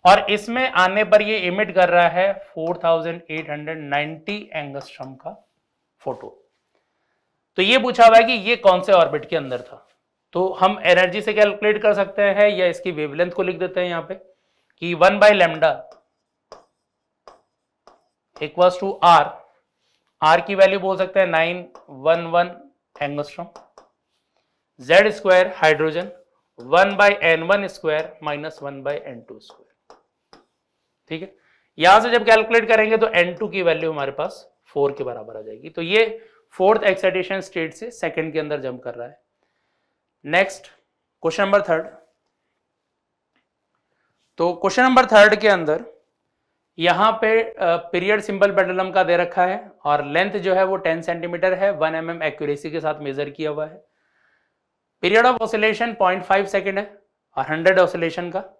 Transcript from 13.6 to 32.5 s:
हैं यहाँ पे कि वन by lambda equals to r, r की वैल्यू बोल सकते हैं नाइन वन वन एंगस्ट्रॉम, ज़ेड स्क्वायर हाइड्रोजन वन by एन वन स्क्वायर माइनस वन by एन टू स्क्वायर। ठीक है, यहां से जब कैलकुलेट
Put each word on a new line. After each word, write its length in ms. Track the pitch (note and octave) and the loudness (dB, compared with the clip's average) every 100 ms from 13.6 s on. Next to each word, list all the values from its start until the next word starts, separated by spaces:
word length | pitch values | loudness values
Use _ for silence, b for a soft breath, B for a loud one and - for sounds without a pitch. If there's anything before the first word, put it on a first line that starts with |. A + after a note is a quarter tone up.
| F3+ F3+ | -6 -6
हैं 80 | F3+ | -6
यहाँ 180 | E3+ E3 | -6 -10
पे 60 | F#3 _ _ _ _ _ _ | -16 _ _ _ _ _ _
कि 120 | E3+ | -8
वन 260 | E3 F#3 G3+ | 2 2 6
by 120 | G#3 | 4
lambda 420 | G3+ E3+ D#3+ D#3+ C3+ - - _ _ _ _ _ - _ _ _ _ _ _ - _ _ _ _ _ _ _ _ _ _ - | 4 0 2 -2 -2 -12 -20 _ _ _ _ _ -20 _ _ _ _ _ _ -20 _ _ _ _ _ _ _ _ _ _ -12
equals 400 | D3+ E3+ F3+ F3+ | -10 2 2 2
to 120 | G3 - E3+ | -8 2 6
r, 200 | E3 D3 - _ _ _ _ _ _ _ _ | 6 4 -6 _ _ _ _ _ _ _ _
r 240 | D#3 E3+ E3+ | 2 2 0
की 80 | |
वैल्यू 260 | G3 G3 F#3+ | 2 4 4
बोल 160 | F#3+ F#3+ | -4 -4
सकते 240 | F#3 G3 | -2 0
हैं 60 | F#3 | 0
नाइन 420 | D#3+ E3 F3+ F3 - _ | 0 -2 -4 -12 -20 _
वन 360 | C3+ C#3+ E3+ E3+ | -4 0 0 0
वन 300 | E3+ F3+ F3+ - _ _ _ | 0 -2 -6 -20 _ _ _
एंगस्ट्रॉम, 440 | C#3+ D3 D3 - F3 - _ _ _ _ _ _ _ _ _ _ _ _ | -8 -8 -10 -12 -18 -20 _ _ _ _ _ _ _ _ _ _ _ _
ज़ेड 280 | B2+ F3 G#3+ | 4 4 4
स्क्वायर 420 | G#3 F#3+ F3+ F#3 - | 0 4 4 4 2
हाइड्रोजन 560 | D#3 D3+ D#3 D#3 G3 - _ _ _ - | 2 2 0 -4 -10 -16 _ _ _ -20
वन 320 | A#2+ E3 G3 G3 | 0 4 4 4
by 140 | G3+ G3+ | 2 4
एन 200 | E3 D#3+ | 0 0
वन 240 | E3 G3+ F#3+ | 0 0 -2
स्क्वायर 520 | - D#3+ D3+ D#3 - | -6 -4 -4 -6 -10
माइनस 360 | D3+ D3 D3+ D#3 | -10 -8 -10 -14
वन 200 | C#3+ C#3 | -16 -10
by 100 | C#3 | -8
एन 280 | D3 - A#2+ _ | -8 -12 -20 _
टू 100 | G#2+ | -20
स्क्वायर। 1000 | _ - _ _ _ - _ _ _ _ _ _ _ _ _ _ _ | _ -20 _ _ _ -20 _ _ _ _ _ _ _ _ _ _ _
ठीक 120 | D#3+ | -14
है, 120 | F#3+ _ _ _ _ - | -14 _ _ _ _ 0
यहां 220 | E3 G#3 | 6 6
से 100 | A#3 | 4
जब 140 | A#3 | 0
कैलकुलेट 420 | G#3+ A3 A3 | 4 4 4